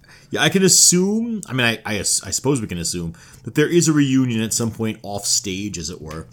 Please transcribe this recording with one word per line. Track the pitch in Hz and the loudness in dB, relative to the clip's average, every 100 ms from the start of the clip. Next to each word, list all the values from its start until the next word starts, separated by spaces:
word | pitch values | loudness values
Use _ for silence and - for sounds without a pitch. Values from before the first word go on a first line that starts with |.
| _ - - | _ -20 -8
Yeah, | 101 | 0
I | 151 | 2
can | 196 | 4
assume, | 185 - - 180 190 214 233 214 - | 4 6 6 4 2 0 -2 -6 -4
I | |
mean, | 127 117 | 0 2
I, | 110 | 0
I | - 104 | -2 -4
as-, | 85 - | -2 -2
I | 95 | -4
suppose | - 131 143 | -4 0 -2
we | 104 | -2
can | 87 | -6
assume | 82 90 85 82 - - | -6 -4 -6 -8 -16 -16
that | 120 151 | -6 0
there | 151 | 2
is | 175 160 | 4 4
a | |
reunion | 151 139 131 127 113 | 4 4 2 2 0
at | 110 | -2
some | - 117 | -2 -4
point | 110 110 - | -4 -6 -6
off | 95 101 - | -8 -6 -2
stage, | - 98 92 104 85 | -2 -2 -4 -6 -8
as | 80 | -10
it | 92 | -10
were. | 78 80 80 | -12 -12 -14